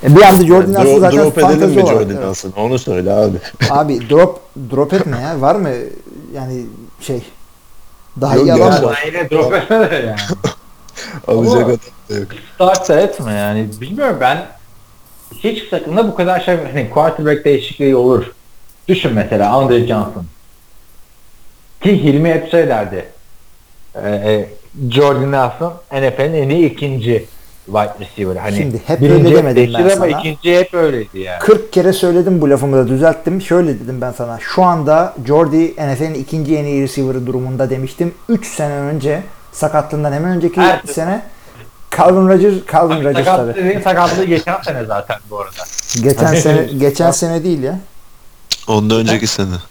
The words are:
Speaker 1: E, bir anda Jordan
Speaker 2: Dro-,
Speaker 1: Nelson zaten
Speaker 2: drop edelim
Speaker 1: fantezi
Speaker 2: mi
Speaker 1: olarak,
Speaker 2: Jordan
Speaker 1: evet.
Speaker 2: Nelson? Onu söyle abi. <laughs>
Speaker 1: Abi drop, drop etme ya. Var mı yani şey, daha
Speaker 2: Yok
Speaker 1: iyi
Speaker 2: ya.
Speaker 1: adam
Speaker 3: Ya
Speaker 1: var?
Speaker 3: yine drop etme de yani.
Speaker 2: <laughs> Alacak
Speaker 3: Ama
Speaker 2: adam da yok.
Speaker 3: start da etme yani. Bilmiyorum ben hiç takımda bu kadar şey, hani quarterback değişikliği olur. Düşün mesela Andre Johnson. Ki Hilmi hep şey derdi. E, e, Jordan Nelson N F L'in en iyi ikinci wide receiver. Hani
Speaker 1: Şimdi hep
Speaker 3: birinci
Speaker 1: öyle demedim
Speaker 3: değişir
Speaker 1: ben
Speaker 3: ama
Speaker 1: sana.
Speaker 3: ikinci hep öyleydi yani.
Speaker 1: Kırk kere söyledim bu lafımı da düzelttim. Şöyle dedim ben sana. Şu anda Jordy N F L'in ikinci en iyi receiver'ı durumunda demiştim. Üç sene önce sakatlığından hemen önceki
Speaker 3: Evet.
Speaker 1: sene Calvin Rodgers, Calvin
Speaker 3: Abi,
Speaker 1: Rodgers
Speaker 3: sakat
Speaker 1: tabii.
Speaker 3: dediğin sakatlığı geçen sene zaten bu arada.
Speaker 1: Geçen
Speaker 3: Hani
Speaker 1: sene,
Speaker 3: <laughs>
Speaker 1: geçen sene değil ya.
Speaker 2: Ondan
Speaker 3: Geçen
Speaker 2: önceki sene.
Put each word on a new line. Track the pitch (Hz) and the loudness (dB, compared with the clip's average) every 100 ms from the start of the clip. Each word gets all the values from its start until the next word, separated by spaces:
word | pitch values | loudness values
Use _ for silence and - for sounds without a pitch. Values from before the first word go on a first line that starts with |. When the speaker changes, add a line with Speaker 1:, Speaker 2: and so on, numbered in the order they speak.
Speaker 1:
E, | 139 156 | 8 10
bir | |
anda | 202 185 165 | 10 8 6
Jordan | 180 185 | 6 6
Speaker 2:
Dro-, | 196 | 4
Speaker 1:
Nelson | 196 208 | 4 6
zaten | 185 143 | 6 4
Speaker 2:
drop | 151 156 | 2 4
edelim | 147 | 2
Speaker 1:
fantezi | 151 190 147 | 4 4 4
Speaker 2:
mi | |
Speaker 1:
olarak, | 180 117 | 4 2
Speaker 2:
Jordan | 101 101 | 0 -2
Speaker 1:
evet. | 98 | -4
Speaker 2:
Nelson? | 95 95 95 | -6 -8 -4
Onu | 110 127 | -2 -2
söyle | - 90 92 | -2 -4 0
abi. | 104 107 95 - | 2 0 -2 -10
<laughs> | - - | -4 0
Speaker 1:
Abi | 143 151 123 113 | 0 0 -2 2
drop, | 151 180 - - - 123 | 4 4 2 -16 -16 -6
drop | 131 143 | -2 0
etme | 143 165 120 | 0 -2 -4
ya. | 139 160 | -6 -2
Var | 135 | 0
mı | 208 170 123 120 - - - - | 0 -2 -6 -8 -14 -18 -20 -16
yani | 135 127 127 113 110 117 - | -12 -10 -10 -12 -16 -20 -18
şey, | - 127 - - - - - - - - - - | -8 -8 -8 -20 -20 -20 -20 -20 -20 -20 -18 -6
daha | - 123 | 0 2
Speaker 2:
Yok | 147 | 4
Speaker 1:
iyi | |
Speaker 2:
ya. | |
Speaker 1:
adam | - 185 | 4 4
Speaker 3:
Ya | 190 | 2
Speaker 1:
var? | - - 156 | 2 -2 -4
Speaker 3:
yine | 170 170 | -6 -2
drop | 156 156 | 0 2
etme | 185 - 226 190 | 0 0 2 2
de | 156 | 0
yani. | 117 107 | -4 -6
Speaker 2:
<laughs> | - 185 220 - - - - - - 151 - | -6 -6 -6 -8 -20 -20 -20 -18 -16 -12 -2
Alacak | 113 117 | 2 4
Speaker 3:
Ama | 123 120 | 4 2
Speaker 2:
adam | 117 - - - | -2 -6 -20 -10
da | |
yok. | 104 98 - - | -10 -8 -14 -20
Speaker 3:
start | - 180 190 - | 0 2 2 2
da | 156 | 2
etme | 196 - 123 | 2 -2 -6
yani. | 104 104 107 110 104 | -4 -2 -4 -6 -8
Bilmiyorum | 131 220 277 123 | -10 -4 -4 0
ben | 127 151 180 - - - - - - - - | 0 0 -6 -20 -20 -20 -20 -20 -20 -20 -20
hiç | - 214 220 - | -8 -6 -6 -8
takımda | 175 151 175 220 | -8 -4 -2 -2
bu | |
kadar | - 180 180 | -2 -2 -2
şey, | - 175 | -2 -2
hani | 117 139 113 | -2 -6 -4
quarterback | - 160 160 151 147 | 0 0 0 -2 0
değişikliği | 147 139 135 - 139 131 | 2 0 -2 -2 0 2
olur. | 123 120 - - - - - - - | 4 2 -2 -14 -20 -20 -20 -18 -4
Düşün | 185 160 | -2 0
mesela | 110 95 107 104 | -2 -2 0 0
Andre | 127 131 120 117 | 0 2 0 0
Johnson. | 110 104 101 85 - - - - - - - - - - - - - - - | -2 -4 -10 -14 -18 -20 -20 -20 -20 -20 -20 -20 -20 -20 -20 -20 -20 -20 -4
Ki | 185 196 | 0 2
Hilmi | 151 139 165 | 2 2 2
hep | 165 - | 0 0
şey | 170 151 | 0 2
derdi. | 113 101 92 - - - - - - _ - - | 0 -4 -8 -12 -20 -20 -20 -20 -20 _ -20 -18
E, | - 104 | -10 -6
e, | 104 104 107 98 - - - 127 | -2 0 0 -2 -12 -20 -8 -2
Jordan | 120 143 131 135 | 2 2 2 0
Nelson | 139 123 - 170 170 - | 0 -2 -2 -8 -8 -10
N | 135 135 127 | -2 -2 -2
F | 143 | -2
L'in | |
en | 160 135 | 0 0
iyi | 160 156 | 2 0
ikinci | - 143 131 113 113 - - - - - | 0 -6 -4 -2 -2 -4 -20 -20 -20 -4
wide | 104 104 - | -2 -2 -6
receiver. | 95 - 95 90 | -16 -8 -6 -4
Hani | 104 101 | -6 -4
Speaker 1:
Şimdi | 143 113 - | -4 -6 -4
hep | 160 | 0
Speaker 3:
birinci | 143 151 165 | 4 4 6
Speaker 1:
öyle | 156 | 4
demedim | 147 120 | 4 2
Speaker 3:
değişir | 120 | 0
Speaker 1:
ben | 117 | 2
Speaker 3:
ama | 180 | 2
Speaker 1:
sana. | 196 180 151 | 2 0 -2
Speaker 3:
ikinci | 156 147 175 175 | -6 -4 2 2
hep | 180 | 2
öyleydi | 175 156 127 104 95 | 0 0 -2 -6 -10
yani. | 92 87 | -10 -4
Speaker 1:
Kırk | 208 220 - | 2 2 2
kere | 185 180 | 0 2
söyledim | 190 180 175 180 180 | 2 0 2 2 2
bu | 147 | 2
lafımı | 139 139 135 | 2 2 2
da | 123 | 2
düzelttim. | 131 160 156 - 190 | 2 2 0 -4 -4
Şöyle | 185 170 170 117 | 0 0 2 -2
dedim | 117 127 | -8 -8
ben | 127 | -8
sana. | - 120 113 | -8 -10 -8
Şu | - - | -6 0
anda | 185 165 147 156 175 160 120 | 2 2 2 2 2 -4 0
Jordy | 147 165 156 165 - | 2 2 2 0 -2
N | 147 127 | -6 -4
F | |
L'in | 160 | -4
ikinci | 151 135 160 143 156 | -6 -6 -6 -2 -2
en | |
iyi | 143 139 | 0 -2
receiver'ı | 135 143 131 131 123 | -2 -2 -4 -4 -4
durumunda | 131 127 131 131 | -4 -4 -4 -4
demiştim. | 131 131 - 170 170 - | -4 -6 -4 -6 -6 -4
Üç | 233 - | -4 -4
sene | - 147 | -6 -6
önce | 143 143 151 139 151 190 - - | -4 -4 -4 -2 -4 -6 -18 -20
sakatlığından | - 151 151 151 151 147 | -6 -2 -2 -2 -4 -4
hemen | 139 170 180 | -2 -2 0
önceki | 170 185 | 0 2
Speaker 3:
Evet. | 180 - - | 2 2 -4
Speaker 1:
sene | 143 165 208 - - - - - - - - | -6 -4 -6 -8 -20 -20 -20 -20 -20 -10 2
Calvin | 165 185 190 | 4 6 4
Rodgers, | 190 202 190 - | 6 4 0 0
Calvin | 160 170 156 | 0 2 0
Speaker 3:
Abi, | |
Speaker 1:
Rodgers | 143 139 135 | 0 0 2
Speaker 3:
sakat | 185 120 | 2 0
Speaker 1:
tabii. | 190 | -2
Speaker 3:
dediğin | 185 202 | -2 0
sakatlığı | 196 175 175 175 | 0 2 2 0
geçen | 185 165 - 185 | 0 0 -2 -6
sene | 170 135 | -6 -8
zaten | 110 101 - 107 107 | -6 -6 -6 -10 -10
bu | 104 | -12
arada. | 98 92 90 - - 120 | -12 -12 -12 -12 -8 0
Speaker 1:
Geçen | 113 107 156 | 0 2 2
Speaker 3:
Hani | 160 | 2
Speaker 1:
sene, | 151 151 | 4 2
Speaker 3:
<laughs> | - 139 | 0 0
Speaker 1:
geçen | 143 139 170 | 0 2 0
sene | 135 170 165 | 0 -2 -2
değil | 175 160 | -2 -2
ya. | 131 185 - - - - - - - - - | -4 -6 -12 -20 -20 -20 -20 -20 -12 -12 -2
Speaker 2:
Ondan | 107 107 113 | 0 2 2
Speaker 3:
Geçen | 113 | 2
Speaker 2:
önceki | 110 110 | 0 -2
sene. | - 95 90 - | -4 -4 -6 -10